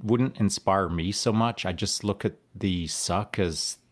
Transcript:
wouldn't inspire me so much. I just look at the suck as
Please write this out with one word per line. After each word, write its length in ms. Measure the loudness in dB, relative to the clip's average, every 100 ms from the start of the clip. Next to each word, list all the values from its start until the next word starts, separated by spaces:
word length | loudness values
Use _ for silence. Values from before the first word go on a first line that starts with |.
wouldn't 340 | 2 2 2 2
inspire 500 | 0 0 2 2 2
me 220 | 0 -2
so 220 | 0 0
much. 340 | 2 2 0 -4
I 60 |
just 320 | -2 -2 -2
look 200 | -2 -2
at 100 | -2 -6 _
the 320 | -4 0 0 -2
suck 520 | -4 0 0 0 0
as 380 | 0 0 -4 -6 _